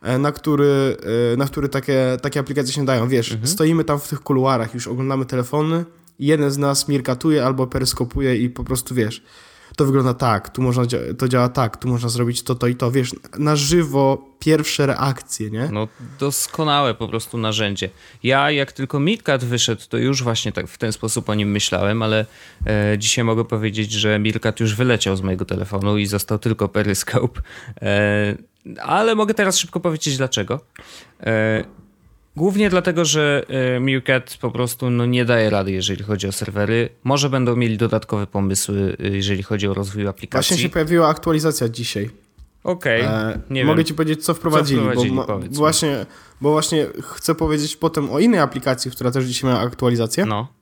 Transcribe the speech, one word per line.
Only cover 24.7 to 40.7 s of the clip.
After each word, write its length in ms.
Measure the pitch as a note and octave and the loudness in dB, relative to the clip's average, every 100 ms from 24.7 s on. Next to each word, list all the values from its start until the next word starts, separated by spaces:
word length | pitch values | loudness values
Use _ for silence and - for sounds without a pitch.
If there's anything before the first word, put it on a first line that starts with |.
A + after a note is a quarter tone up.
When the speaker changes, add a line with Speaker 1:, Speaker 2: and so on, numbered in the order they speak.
Speaker 2:
wyleciał 420 | G#2 B2+ A#2 - F#2+ | 2 2 2 2 0
z 60 | |
mojego 220 | F#2+ F#2 | -2 -2
telefonu 540 | F#2 F#2 F#2+ G2 G2 G#2 | -2 -4 -4 -2 0 0
i 80 | G2+ | 0
został 320 | G#2 - G#2+ | -2 -2 -2
tylko 300 | A2 A2 G2+ | 0 0 0
Periscope. 720 | - G#2 F#2+ - - A#2+ - - - - G#2+ | 0 0 -2 0 0 0 -4 -12 -12 -18 -8
E, 540 | G#2 G2+ G#2 G#2 G#2 G2+ - _ - - | 0 2 4 2 0 -4 -10 _ -18 -12
ale 320 | - F3 A3 | -2 2 2
mogę 200 | A3 G#3 | 2 0
teraz 240 | G#3+ G3 F#3 | 2 2 2
szybko 220 | F3 F3 | -2 -2
powiedzieć 360 | F3 D#3 - C3 | -2 -2 -2 -2
dlaczego. 440 | C3 - F#2 B2+ - - - - - _ | -2 -2 -2 -4 -8 -20 -20 -20 -20 _
E, 440 | - A2 A2 A2 - - - _ _ _ _ - | -2 2 2 0 -2 -12 -20 _ _ _ _ -2
głównie 340 | F3 G3+ G#3 | 0 4 4
dlatego, 340 | F3+ F3 E3 | 4 2 0
że, 400 | E3 D#3 D3 C#3+ - | 2 2 2 2 0
e, 320 | C3 B2+ B2+ | -2 0 0
Meerkat 560 | C3 C3+ B2 C3 A#2+ - | 0 0 2 0 0 -8
po 100 | B2 | -6
prostu, 400 | A2+ B2 - B2+ | -2 -4 -2 -2
no, 160 | B2 A#2+ | 0 2
nie 180 | B2 | 2
daje 260 | A#2+ A#2 A2 | 4 4 4
rady, 220 | G2+ G2 | 2 0
jeżeli 300 | F#2+ F#2 F#2+ | -2 -2 -4
chodzi 220 | G2 G#2 G2 | -4 -2 -2
o 40 | |
serwery. 560 | F#2+ G#2 G2+ G#2 A2+ A#2 - | -4 -6 -2 0 0 -2 -4
Może 260 | B2 C#3 C#3+ | -2 0 2
będą 260 | C3 B2 A#2+ | 0 0 2
mieli 200 | A#2+ G#2+ | 0 2
dodatkowe 480 | A2+ A2 - G#2+ G2+ | 2 0 -2 -4 -4
pomysły, 720 | G2+ G2 F#2+ - G2+ F#2+ F#2+ | -2 0 -2 -2 0 -2 -2
e, 80 | G2+ | -4
jeżeli 340 | G2 G2 G2 | -2 -2 -4
chodzi 260 | G2 G#2+ G2+ | -2 -2 -2
o 60 | |
rozwój 320 | G2 G2 G#2 G2+ | -2 -4 -4 -4
aplikacji. 400 | F#2+ - C3 - | -6 -6 -2 0
Speaker 1:
Właśnie 140 | F3+ | 0
się 60 | F3+ | 0